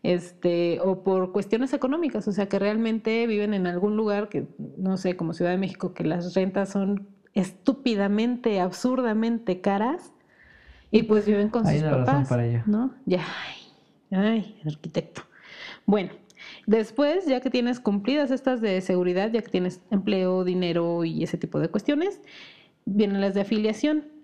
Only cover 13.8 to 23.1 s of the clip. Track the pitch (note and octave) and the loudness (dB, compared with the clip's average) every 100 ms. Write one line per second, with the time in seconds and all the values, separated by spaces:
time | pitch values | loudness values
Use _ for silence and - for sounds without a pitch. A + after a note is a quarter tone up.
13.8 | _ _ _ F#3+ G#3 A3+ F#3+ - D#3 D3 | _ _ _ 0 2 0 -2 -8 -8 -8
14.8 | D#3+ E3 - - - - - - - - | -6 -6 -6 -18 -20 -20 -20 -18 -18 -6
15.8 | - G#3 E3+ - _ - - - - A3 | 2 2 0 -10 _ -20 -20 -10 2 2
16.8 | G#3+ - D4 F4 F4 B3+ B3+ B3 A#3+ B3 | 2 0 2 2 0 0 0 0 0 -2
17.8 | - G3+ G3+ D4 C#4 C4 C4 B3+ A3 F#3 | -2 0 0 0 0 0 0 0 0 0
18.8 | F#3 F3+ F3+ F3+ G#3+ A3+ - F#3 F3+ F3+ | 2 2 2 0 0 -2 -2 -2 -2 -6
19.8 | _ G3 F#3+ F#3+ F#3 F#3 F3+ F#3 F3 E3+ | _ -2 0 0 2 2 0 0 0 0
20.8 | E3+ E3+ E3 D#3 D#3+ E3+ E3 D3+ D#3 G#3+ | 0 0 -2 -2 -4 -4 -4 -2 -2 -2
21.8 | - D4 F#4 G4 - - - - _ _ | 0 0 -2 -6 -20 -20 -20 -20 _ _
22.8 | - G3+ G3+ | -4 0 2